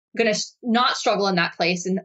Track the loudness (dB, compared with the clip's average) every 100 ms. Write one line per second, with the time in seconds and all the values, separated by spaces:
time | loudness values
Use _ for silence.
0 | _ -2 0 0 -6 -8 0 2 2 0
1 | 0 2 2 2 0 0 -2 -2 -2 -4